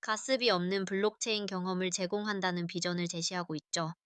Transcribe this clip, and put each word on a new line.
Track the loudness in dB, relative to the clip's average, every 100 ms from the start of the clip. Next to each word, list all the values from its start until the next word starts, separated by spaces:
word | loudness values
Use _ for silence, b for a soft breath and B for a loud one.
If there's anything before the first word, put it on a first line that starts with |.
가습이 | -2 -2 2 4 6
없는 | 4 4 2
블록체인 | 0 2 2 0 -2 -2 -2
경험을 | -2 -2 0 0
제공한다는 | -2 -2 -2 -2 0 0 0 -2
비전을 | -2 -2 0 -2
제시하고 | -2 -4 -4 -4
있죠. | -6 _ -4 -4 -6